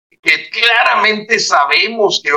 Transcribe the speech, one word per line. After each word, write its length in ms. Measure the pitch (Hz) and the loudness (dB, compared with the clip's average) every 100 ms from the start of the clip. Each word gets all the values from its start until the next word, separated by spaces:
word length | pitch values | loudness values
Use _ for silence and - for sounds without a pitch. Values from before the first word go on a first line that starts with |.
| _ _ | _ _
que 260 | - 156 - | -2 -2 -2
claramente 880 | 214 233 233 247 233 208 214 220 220 | -2 0 2 2 2 0 -2 -2 -2
sabemos 800 | - 165 143 156 202 226 202 - | 0 0 2 0 -2 0 0 0
que 60 | 139 | 0